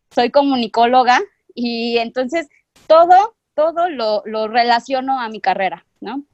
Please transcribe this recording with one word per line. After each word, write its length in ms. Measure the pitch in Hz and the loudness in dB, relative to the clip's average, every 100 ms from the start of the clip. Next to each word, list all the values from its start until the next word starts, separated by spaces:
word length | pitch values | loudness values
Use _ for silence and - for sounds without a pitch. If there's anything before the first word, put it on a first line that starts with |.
| _ | _
soy 160 | - 240 | -2 2
comunicóloga 880 | 285 277 254 220 - 233 254 247 247 403 _ _ | 2 2 0 -2 0 2 4 4 2 0 _ _
y 420 | - 240 233 233 233 | -8 -6 -6 -4 -4
entonces 500 | 226 254 254 330 320 _ _ _ - | -4 -6 -6 -6 -8 _ _ _ 2
todo, 480 | 320 339 359 440 _ _ | 4 6 6 4 _ _
todo 340 | - 320 330 359 | -4 -2 -2 -6
lo, 320 | 277 220 214 208 | -4 -4 -4 -6
lo 220 | 220 220 | -6 -4
relaciono 680 | 240 240 233 - 262 262 262 | -2 0 0 -2 -6 -4 -6
a 80 | 226 | -6
mi 100 | 220 | -6
carrera, 460 | 190 190 185 180 _ - | -4 -2 -4 -6 _ -16
¿no? 220 | 190 269 285 | -12 -12 -12